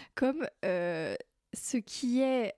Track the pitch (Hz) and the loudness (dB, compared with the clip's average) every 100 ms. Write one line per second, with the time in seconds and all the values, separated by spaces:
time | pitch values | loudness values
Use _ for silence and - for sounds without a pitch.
0 | - - 262 285 170 - 190 180 175 165 | -10 0 2 2 -4 -4 -2 0 0 0
1 | 160 98 - _ _ - - 254 202 - | -2 -4 -8 _ _ -12 -4 -4 -4 -4
2 | 247 247 262 262 220 | 0 2 4 2 0